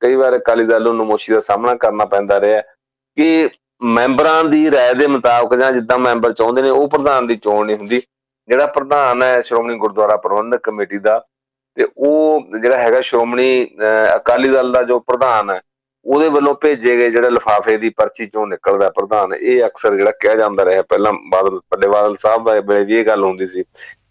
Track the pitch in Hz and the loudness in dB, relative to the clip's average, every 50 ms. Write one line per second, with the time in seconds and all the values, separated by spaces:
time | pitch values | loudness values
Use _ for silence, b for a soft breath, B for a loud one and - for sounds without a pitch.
0 | 117 123 131 131 135 127 127 120 - - 117 113 113 110 117 110 110 117 117 113 | 0 2 2 2 2 2 0 0 0 0 0 2 2 2 2 2 0 0 -2 -2
1 | 110 107 107 107 - - 110 107 - - 101 104 113 120 120 117 - 110 104 107 | -2 -2 -2 -4 -2 -2 -2 0 0 0 -2 -2 -2 -2 -2 0 -2 -2 -2 -2
2 | 107 101 101 101 101 98 101 98 101 104 107 107 b b b _ _ _ _ _ | -2 -2 -2 -2 0 0 0 2 2 2 0 0 b b b _ _ _ _ _
3 | _ _ _ 147 151 165 160 160 156 - - _ _ _ _ _ 123 120 113 117 | _ _ _ 0 0 2 2 2 0 -2 -4 _ _ _ _ _ -4 -2 0 0
4 | 120 131 131 131 151 160 160 160 165 156 147 151 156 156 139 135 123 123 127 127 | 0 0 2 2 2 2 2 2 2 2 2 2 2 2 2 2 2 2 2 2
5 | 147 143 139 127 113 120 120 120 120 - 127 123 131 135 127 123 113 113 127 127 | 0 0 0 0 0 2 2 2 2 0 0 0 2 0 0 -2 -2 0 0 0
6 | 127 123 120 117 113 120 113 - 113 117 123 131 135 135 127 135 147 143 151 147 | 0 0 0 0 0 -2 0 0 0 0 2 0 0 2 2 2 0 0 0 0
7 | 139 147 139 131 123 117 117 107 - 104 104 104 104 107 107 104 101 101 120 123 | 0 0 0 0 0 -2 -4 -2 -2 0 0 0 0 -2 -4 -4 -4 -4 -4 -4
8 | - _ _ _ _ _ _ _ _ - 120 135 147 143 - 147 139 135 147 143 | -4 _ _ _ _ _ _ _ _ 0 0 0 0 0 -2 -4 -4 -2 0 0
9 | 139 127 120 123 127 127 127 123 117 - 120 117 117 117 117 110 104 107 98 107 | 0 0 0 0 0 2 2 0 0 0 -2 -2 -2 -4 -4 -4 -4 -2 0 0
10 | 107 104 107 101 - 95 98 104 107 117 123 120 - 113 107 104 101 90 101 101 | 2 2 2 0 -2 -2 -2 -2 -2 -2 -4 -4 -4 -6 -6 -6 -6 -6 -6 -4
11 | 98 107 107 113 - _ _ _ _ _ _ _ _ _ _ - - - - - | -2 0 -2 -2 -4 _ _ _ _ _ _ _ _ _ _ -4 -4 -4 -4 -2
12 | 135 143 151 156 156 156 156 147 131 - 104 110 113 120 131 123 120 117 117 131 | 0 0 2 2 2 2 0 -2 -4 -6 -6 -4 -2 0 0 2 2 2 2 0
13 | 127 - - 117 117 120 120 123 127 131 127 127 120 - - 87 107 107 110 110 | 0 0 0 -2 0 0 0 0 0 2 0 0 -2 -4 -6 -4 -2 0 2 2
14 | 110 95 - - - - 120 127 131 135 131 131 127 127 123 127 123 120 123 120 | 2 2 0 0 0 0 0 2 2 2 2 2 0 0 0 0 0 0 -2 -2
15 | - - 123 123 131 127 117 107 104 101 95 92 - _ _ _ _ _ _ _ | -2 -2 -2 0 0 0 0 0 -2 -4 -6 -8 -10 _ _ _ _ _ _ _
16 | - 120 135 147 160 160 143 147 139 143 143 139 156 151 143 120 113 123 123 120 | -4 -2 0 2 2 2 2 2 2 0 0 0 0 0 0 0 0 0 2 2
17 | 120 117 113 117 120 123 120 117 - 110 104 104 101 113 110 107 110 113 107 - | 2 2 2 2 2 2 0 0 0 0 0 0 2 0 0 0 -2 -2 -2 -2
18 | 107 104 - - 113 98 104 107 107 101 92 85 - 95 101 98 101 95 - 98 | -2 -2 -4 -8 -12 -8 -6 -6 -6 -6 -8 -6 -2 -2 0 0 0 -2 -2 -4
19 | 98 98 110 104 98 92 87 73 - 120 127 123 117 107 - - - 110 101 95 | -4 -2 -2 -2 -2 -2 -4 -4 -2 0 2 2 0 0 -2 -2 -2 0 0 2
20 | 101 107 - - - 104 110 110 110 104 101 95 95 90 92 95 92 - - 98 | 0 0 0 0 0 0 2 2 0 0 0 0 0 2 2 0 0 0 0 0
21 | 101 107 98 - - - 90 95 95 98 95 90 - _ - 95 98 101 104 104 | 0 -2 -2 -4 -4 -2 0 0 0 0 -2 -6 -8 _ -4 -2 0 0 2 2
22 | 104 104 101 - - 107 110 113 113 113 110 104 101 101 104 101 101 101 110 117 | 0 0 -2 -2 0 0 0 0 0 0 0 0 0 0 0 0 0 0 0 0
23 | 110 110 107 101 95 95 92 92 95 90 90 90 90 - B B B B B _ | 0 0 0 0 0 -2 -2 -4 -6 -8 -6 -8 -10 -10 B B B B B _
24 | _ _ | _ _